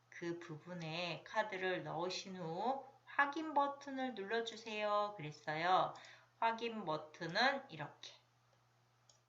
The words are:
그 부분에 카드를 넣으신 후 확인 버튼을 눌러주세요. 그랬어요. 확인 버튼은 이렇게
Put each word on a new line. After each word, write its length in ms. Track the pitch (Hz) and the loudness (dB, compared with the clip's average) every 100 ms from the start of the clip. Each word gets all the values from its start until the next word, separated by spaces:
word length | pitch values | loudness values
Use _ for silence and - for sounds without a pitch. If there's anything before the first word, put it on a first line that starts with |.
| _ | _
그 300 | - 170 170 | -6 -4 -4
부분에 840 | - 151 175 180 160 165 175 151 - | -6 -10 -8 -6 -4 -2 -2 -2 -4
카드를 560 | 220 214 190 185 180 | 0 0 2 0 0
넣으신 520 | 151 151 180 190 196 185 | -2 -2 -2 -2 -6 -6
후 480 | 165 165 226 277 - - | -4 0 0 0 -4 -18
확인 500 | - - 285 320 311 | -8 2 2 2 0
버튼을 600 | 285 277 277 285 262 262 | 4 4 2 -6 -4 -2
눌러주세요. 1000 | 220 196 226 233 220 233 214 214 208 208 208 | -2 0 0 0 -6 -6 -2 2 4 2 0
그랬어요. 800 | 151 151 - 156 175 180 147 - - - - - | -8 -8 -4 0 6 6 6 0 -14 -20 -16 0
확인 440 | 226 226 233 220 | 2 2 -2 -2
버튼은 840 | 175 156 - - 165 185 254 277 - | 0 -2 -2 -8 -2 4 4 4 -2
이렇게 420 | 156 143 - - - _ _ _ _ _ _ _ _ _ - | -8 -10 -10 -18 -18 _ _ _ _ _ _ _ _ _ -20